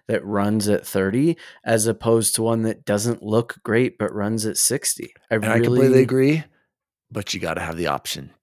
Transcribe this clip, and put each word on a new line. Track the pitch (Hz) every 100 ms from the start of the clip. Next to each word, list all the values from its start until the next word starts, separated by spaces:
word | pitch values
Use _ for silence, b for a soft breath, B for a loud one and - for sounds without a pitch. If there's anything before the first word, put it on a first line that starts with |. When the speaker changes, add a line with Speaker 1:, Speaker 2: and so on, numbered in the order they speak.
| -
Speaker 1:
that | 110 98
runs | 104 104 107 101
at | 101 -
thirty, | 95 95 117 160 160 B B -
as | 117 107
opposed | 104 117 113 107 -
to |
one | 113 117
that | 110 104 -
doesn't | 104 113 117
look | 107 110 117 -
great | - 110 127 -
but | - 104
runs | 101 113 107
at | 90
sixty. | - 131 - - 113 _ -
I | 110
Speaker 2:
And | 110
I | 113
completely | 120 123 131
Speaker 1:
really | 131
Speaker 2:
agree. | 117 131 135 156 - _ _ _ _ _ -
But | 113 -
you | 95
gotta | 87 82
have | 82 82
the | 82
option | 69 - 76 67 _